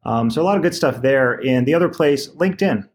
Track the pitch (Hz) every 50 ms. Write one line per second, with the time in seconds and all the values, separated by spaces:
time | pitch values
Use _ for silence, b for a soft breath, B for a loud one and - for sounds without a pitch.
0 | _ - 113 113 117 117 113 151 165 190 202 196 156 175 170 - - 139 120 120
1 | 120 131 135 135 131 123 120 - - 131 127 127 123 131 156 170 175 160 165 -
2 | 160 147 143 139 - - - - 175 190 185 - 196 190 135 104 196 _ _